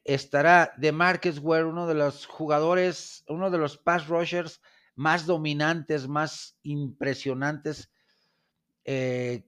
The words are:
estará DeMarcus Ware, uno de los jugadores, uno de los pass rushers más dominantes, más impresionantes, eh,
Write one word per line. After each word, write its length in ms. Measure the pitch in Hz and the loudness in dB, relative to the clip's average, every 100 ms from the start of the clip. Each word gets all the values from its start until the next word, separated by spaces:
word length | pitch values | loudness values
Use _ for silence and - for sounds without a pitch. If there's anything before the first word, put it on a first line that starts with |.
| - | -2
estará 680 | 139 - 143 156 175 160 - | -2 0 2 6 8 6 2
DeMarcus 640 | 151 151 180 175 180 147 | 0 2 2 2 -2 -2
Ware, 260 | 151 160 160 | 0 2 2
uno 220 | 170 170 | -2 -2
de 80 | 156 | 0
los 300 | 143 - - | 0 -2 -14
jugadores, 1000 | - 151 151 160 180 180 165 - - - | -8 0 2 4 4 2 -2 -10 -18 -10
uno 240 | 160 190 | -4 -2
de 60 | 175 | 0
los 200 | 147 - | -2 -2
pass 300 | - 175 147 | 0 0 2
rushers 540 | 170 170 175 160 - _ _ _ - | -2 0 -2 -6 -10 _ _ _ -4
más 300 | 156 175 160 | 2 2 2
dominantes, 800 | 165 156 147 151 165 147 151 131 | 0 0 0 0 0 -2 -4 -2
más 500 | 147 156 - - _ | -2 -4 -6 -18 _
impresionantes, 1300 | 147 147 139 139 135 131 135 131 143 151 156 147 - _ _ _ _ _ _ _ _ _ - | -8 -6 -6 -4 -4 -4 -4 -2 -4 -4 -6 -8 -12 _ _ _ _ _ _ _ _ _ -6
eh, 600 | 135 127 123 123 120 | -4 -2 -2 -4 -6